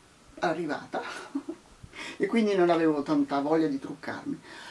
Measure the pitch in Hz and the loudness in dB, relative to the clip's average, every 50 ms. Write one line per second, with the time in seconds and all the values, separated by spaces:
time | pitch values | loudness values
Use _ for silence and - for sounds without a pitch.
0 | - - - - - - - - - 180 160 165 175 147 139 - - - - - | -20 -20 -20 -20 -20 -20 -8 -2 -2 -2 0 -2 -2 -4 -4 -6 -8 -6 -6 -6
1 | - - - - - - - 285 - - 330 - - - - - - - - - | -6 -8 -10 -12 -10 -8 -8 -8 -8 -8 -12 -14 -16 -20 -20 -20 -20 -18 -14 -14
2 | - - - - - - - 233 220 208 196 185 175 175 170 165 160 156 151 143 | -12 -12 -6 -4 -2 2 2 4 4 4 4 4 6 6 6 6 4 4 4 2
3 | 139 156 156 143 139 - 143 143 139 147 160 160 156 147 135 139 - - - - | 2 2 4 2 2 2 2 0 2 2 2 4 2 2 0 -4 -6 -8 -12 -10
4 | - - 101 - - 95 82 - - - - - - - | -10 -10 -10 -8 -6 -8 -8 -8 -10 -18 -18 -18 -16 -16